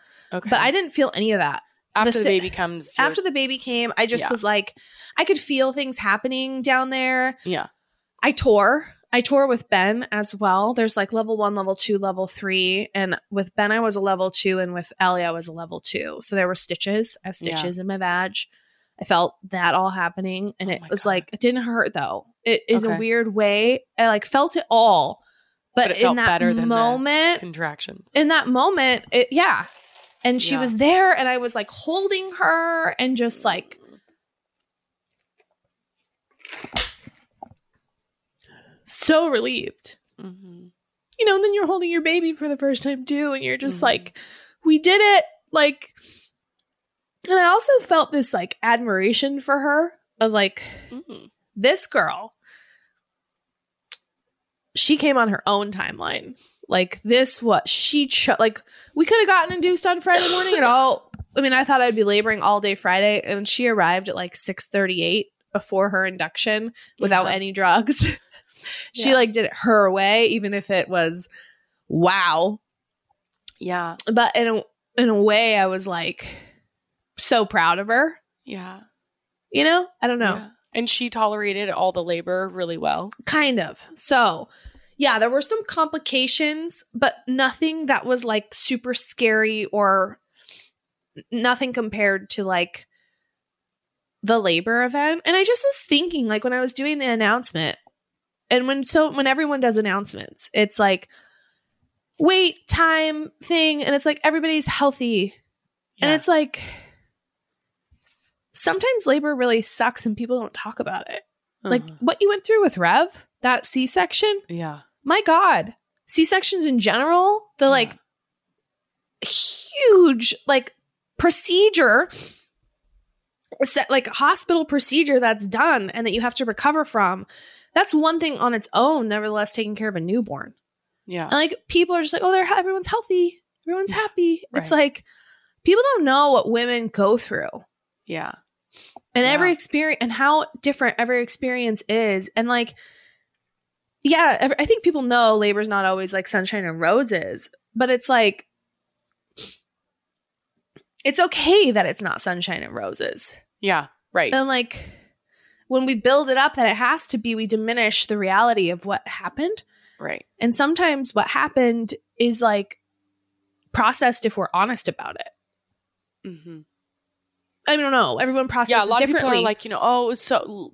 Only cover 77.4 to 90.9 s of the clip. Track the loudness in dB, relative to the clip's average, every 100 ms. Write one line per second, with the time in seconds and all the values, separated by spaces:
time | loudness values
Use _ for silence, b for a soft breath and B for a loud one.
77.4 | 2 2 2 0 0 0 0 -2 _ _
78.4 | -16 -16 -14 -20 -20 _ _ _ _ _
79.4 | _ 0 2 2 0 _ -2 0 -2 -4
80.4 | -8 _ _ -6 -2 0 -2 -2 -2 -2
81.4 | -4 -4 -4 -2 -2 -2 -4 -6 -4 -6
82.4 | -6 -6 -8 -4 -2 -4 -6 -10 -4 0
83.4 | 0 0 -4 -10 -16 -4 0 2 2 0
84.4 | -10 b b b b -2 0 2 2 0
85.4 | -2 -4 -4 -2 -2 -2 -4 -2 0 0
86.4 | 0 -2 -6 -8 -8 0 0 0 -4 -2
87.4 | -2 0 -4 -4 -2 -2 0 -2 -2 -4
88.4 | -4 -4 -2 -2 -4 -4 -4 0 0 2
89.4 | 0 -2 -4 0 2 2 0 -6 _ B
90.4 | B B B _ _